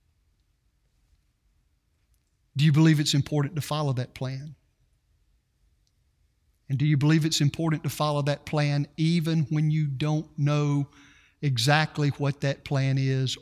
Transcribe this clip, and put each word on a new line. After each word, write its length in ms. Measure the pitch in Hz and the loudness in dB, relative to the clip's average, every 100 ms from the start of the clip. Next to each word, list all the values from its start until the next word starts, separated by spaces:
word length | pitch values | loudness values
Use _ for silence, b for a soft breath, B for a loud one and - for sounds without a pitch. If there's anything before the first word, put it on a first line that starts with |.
| _ _ _ _ _ _ _ _ _ _ _ _ _ _ _ _ _ _ _ _ _ _ _ _ _ 135 | _ _ _ _ _ _ _ _ _ _ _ _ _ _ _ _ _ _ _ _ _ _ _ _ _ 0
Do 80 | |
you 80 | 156 | 2
believe 280 | 147 160 156 | 6 4 4
it's 140 | 147 | 2
important 420 | 147 - 151 139 151 | 0 0 -2 -4 -6
to 60 | |
follow 300 | - 151 147 | -6 -4 -2
that 200 | 127 123 | -4 -6
plan? 400 | - 131 135 151 135 _ _ _ _ _ _ _ _ _ _ _ _ _ _ _ _ _ _ _ _ - | -8 -10 -8 -14 -18 _ _ _ _ _ _ _ _ _ _ _ _ _ _ _ _ _ _ _ _ -6
And 100 | 135 | -2
do 80 | 151 | 2
you 100 | 151 | 4
believe 280 | 151 160 | 4 4
it's 160 | 156 - | 2 2
important 420 | 143 - 165 151 | 0 0 -2 -2
to 60 | 147 | -4
follow 320 | - 151 147 | -4 -2 -2
that 240 | 143 143 - | -2 -4 -4
plan 400 | 151 147 143 143 - | -2 0 0 -4 -2
even 500 | 160 175 160 165 143 | 0 2 0 -2 0
when 200 | 151 151 | 0 0
you 160 | 156 151 | 0 -2
don't 400 | 131 147 151 156 - | -2 -2 -2 -4 -2
know 500 | 143 147 147 143 139 B B B B B | 0 2 0 -2 -4 B B B B B
exactly 680 | 147 123 120 147 156 - 143 | -2 0 2 2 2 -2 -4
what 300 | - 143 139 | -2 -4 -2
that 240 | 139 139 | -4 -6
plan 320 | - 139 135 135 | -4 -2 0 0
is 380 | 135 135 131 - | 0 0 -2 -4